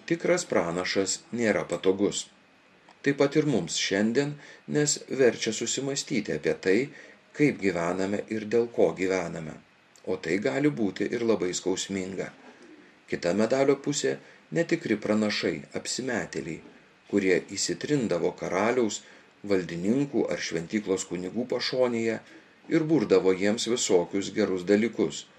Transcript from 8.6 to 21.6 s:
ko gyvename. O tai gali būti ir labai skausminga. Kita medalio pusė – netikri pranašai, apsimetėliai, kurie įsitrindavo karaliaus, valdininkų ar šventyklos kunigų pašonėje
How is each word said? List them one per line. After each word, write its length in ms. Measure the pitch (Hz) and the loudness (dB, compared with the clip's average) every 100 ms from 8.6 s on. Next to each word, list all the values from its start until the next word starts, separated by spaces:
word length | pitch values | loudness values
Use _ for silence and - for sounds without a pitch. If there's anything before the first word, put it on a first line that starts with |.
| 117 | 2
ko 140 | 120 87 85 | 2 2 2
gyvename. 560 | 92 92 85 82 78 - - _ _ _ - | 0 0 -2 -6 -10 -12 -18 _ _ _ -6
O 60 | 92 | -4
tai 240 | 80 87 | 0 0
gali 300 | 131 135 147 | 0 0 0
būti 320 | 139 98 - 104 | 2 -2 0 -2
ir 160 | 120 | 0
labai 300 | 113 101 90 | 0 2 0
skausminga. 760 | 85 90 92 - 98 92 90 85 - - - - - - - - | -2 -2 -2 -2 -6 -6 -6 -8 -12 -20 -20 -20 -20 -20 -20 -8
Kita 240 | - 85 | -2 0
medalio 440 | 101 113 135 139 139 | 2 2 4 4 2
pusė – 380 | 147 143 135 135 - - _ | 0 -2 -2 -4 -8 -20 _
netikri 460 | 160 165 170 - 104 | -2 0 -2 0 0
pranašai, 640 | 98 107 107 - 101 80 - - | 2 0 2 0 -2 -2 -6 -10
apsimetėliai, 800 | - - 127 110 82 - 76 78 - - - _ - | -8 -6 -4 -4 -4 -8 -8 -10 -14 -20 -20 _ -2
kurie 260 | 101 95 87 - | 2 4 2 0
įsitrindavo 760 | 98 - 87 - 147 104 85 87 | -4 -4 -4 -2 0 0 0 0
karaliaus, 680 | - 80 92 110 127 107 - - - - _ | -2 -4 0 2 2 0 -4 -12 -20 -20 _
valdininkų 800 | 101 95 87 85 95 131 139 113 - | -2 0 0 -2 0 0 0 -2 -2
ar 100 | - | -4
šventyklos 640 | - 82 82 107 98 95 - | -4 -6 -4 -4 -2 -2 -4
kunigų 400 | 87 90 104 123 | -8 -6 -6 -4
pašonėje 720 | 123 | -4